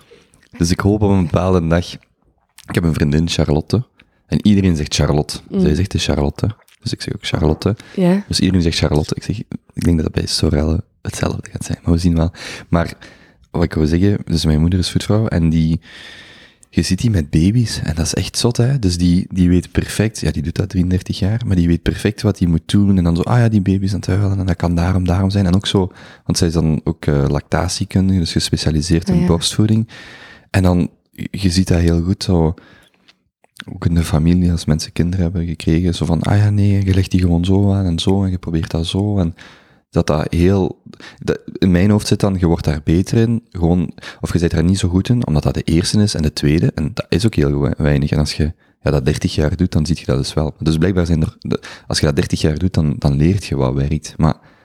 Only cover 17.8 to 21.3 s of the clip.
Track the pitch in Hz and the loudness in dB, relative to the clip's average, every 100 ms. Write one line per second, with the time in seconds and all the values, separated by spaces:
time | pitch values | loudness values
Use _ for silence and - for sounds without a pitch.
17.8 | - 80 78 - - - 117 120 120 139 | -6 -4 -2 -2 -4 -2 -2 0 0 2
18.8 | 95 87 90 90 - 92 87 87 - - | 0 2 2 2 0 0 4 2 0 -4
19.8 | - - 110 - - - 73 - 101 92 | -4 -2 -2 -2 -4 -4 -6 -4 -4 -2
20.8 | 87 90 - - 92 | 0 -2 -2 -4 -2